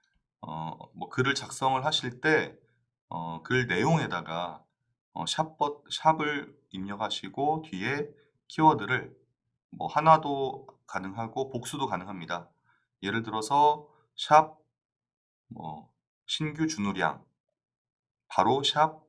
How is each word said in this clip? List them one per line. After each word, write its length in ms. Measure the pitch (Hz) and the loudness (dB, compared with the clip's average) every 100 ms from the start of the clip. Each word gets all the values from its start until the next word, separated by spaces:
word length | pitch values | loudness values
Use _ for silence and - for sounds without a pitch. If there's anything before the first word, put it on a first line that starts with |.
| _ _ _ _ | _ _ _ _
어, 360 | 80 80 80 - - 87 | -12 -8 -8 -10 -16 -14
뭐 140 | - | -6
글을 240 | - 127 | -2 0
작성을 500 | 135 - - 135 131 143 | -2 -6 -4 0 0 0
하실 340 | - 127 123 | -2 -4 -4
때, 380 | 156 151 80 - _ _ _ _ - | 2 2 0 -8 _ _ _ _ -12
어, 340 | 85 82 82 | -10 -8 -8
글 240 | - 123 123 | -2 -2 0
내용에다가 960 | 92 127 160 107 87 80 82 87 78 _ _ _ _ _ - | 0 2 2 0 -6 -6 -6 -8 -10 _ _ _ _ _ -10
어, 100 | 160 | -4
샵 320 | - 160 - | -4 -4 -2
버-, 260 | - - - | -4 -4 -10
샵을 640 | - 156 160 151 147 131 - _ | -2 6 6 6 0 -6 -14 _
입력하시고 920 | 95 98 104 107 - 98 - 143 160 | -10 -8 -4 -4 -4 -8 -2 0 0
뒤에 440 | 156 92 110 143 - - _ _ - | -4 -6 -4 -4 -6 -12 _ _ -10
키워드를 680 | - 156 - 101 127 - - _ _ _ _ _ | 4 6 6 2 -2 -2 -14 _ _ _ _ _
뭐 160 | - - | -10 -4
하나도 800 | 147 156 156 151 139 135 131 - - - | 2 8 8 6 -2 -2 -4 -12 -20 -12
가능하고 640 | 95 92 104 113 139 131 | -10 -8 -8 -8 -4 -4
복수도 380 | 123 117 147 131 | -6 -8 -6 -4
가능합니다. 640 | 92 92 98 82 87 85 _ _ _ _ _ | -4 -6 -10 -8 -8 -8 _ _ _ _ _
예를 200 | 98 113 | -6 -4
들어서 680 | 113 110 110 139 147 147 - _ _ - | -4 -4 0 4 4 2 -4 _ _ -10
샵, 440 | - 151 156 - _ _ _ _ _ _ _ _ - | 6 6 6 0 _ _ _ _ _ _ _ _ -20
뭐, 440 | - 80 78 - _ _ _ - | -14 -12 -14 -18 _ _ _ -10
신규 400 | - 156 151 156 | -6 -6 -2 -4
준우량, 580 | - 101 92 82 69 - _ _ _ _ _ _ _ _ _ - | -2 -4 0 0 -2 -10 _ _ _ _ _ _ _ _ _ -4
바로 340 | - 92 135 | 2 2 2
샵 400 | 139 147 156 - | 0 2 2 0